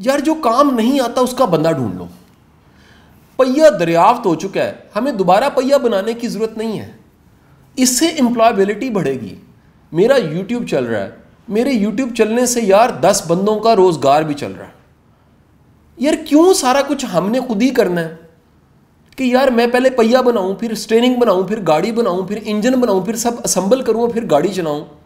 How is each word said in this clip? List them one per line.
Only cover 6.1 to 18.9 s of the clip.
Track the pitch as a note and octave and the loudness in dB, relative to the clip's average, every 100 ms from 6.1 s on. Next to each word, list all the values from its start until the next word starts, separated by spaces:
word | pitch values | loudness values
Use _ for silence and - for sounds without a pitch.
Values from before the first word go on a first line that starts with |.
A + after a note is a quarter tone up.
की | A#3 A#3 | -6 -8
ज़रूरत | F#3+ A3 A3 | -6 -6 -6
नहीं | A3 F3+ | -8 -8
है। | G2+ - _ _ _ _ _ _ _ - | -12 -18 _ _ _ _ _ _ _ -2
इससे | B3+ - E4 | 0 2 -2
एम्प्लॉयबिलिटी | D#4 A#3+ A3+ A3+ G3 F#3+ G#3+ C4 | 0 -2 2 2 2 -2 -2 -4
बढ़ेगी। | G3+ C#3 B2+ G2 F2 - _ _ _ _ | -4 -4 -4 -10 -16 -20 _ _ _ _
मेरा | D#3 A#3 C#4 | 0 2 2
YouTube | D#3+ E3 G3 A#3+ F3 | 0 -6 -6 -6 -4
चल | D3+ | -4
रहा | A#2+ G#2+ | -2 -4
है, | G2 - - _ - | -6 -12 -20 _ -6
मेरे | G#3 C4+ | -2 0
YouTube | A#3+ G#3 G3 C4 | 0 -2 -2 -6
चलने | B3+ A#3+ A3+ B3 | -2 0 0 0
से, | A#3+ | 0
यार, | G3+ G3 A#3+ D3 | 2 4 4 2
दस | F3 G3+ D#3+ | 0 0 0
बंदों | F3 G3+ G#3+ | -2 0 0
का | A3+ | 2
रोज़गार | G#3 F#3 D3+ C#3 D3 | 4 4 2 2 2
भी | D#3 | 0
चल | C#3+ G#2 | -6 -10
रहा | F#2 | -12
है। | F#2+ - _ _ _ _ _ _ _ _ _ _ _ - | -18 -20 _ _ _ _ _ _ _ _ _ _ _ -4
यार, | C#4+ D#4+ | -2 -2
क्यों | - C#4+ F#4 | 2 4 6
सारा | F#4 B3+ C4+ | 4 2 0
कुछ | C#4 C#4+ | 0 -4
हमने | G#3+ F3 G3 B3+ | -2 -2 0 -2
खुद | B3+ G3+ | -2 -2
ही | C4 | 0
करना | A#3+ F#3 F3 | 2 0 0
है | D#3+ - - _ _ _ _ _ _ | -6 -10 -20 _ _ _ _ _ _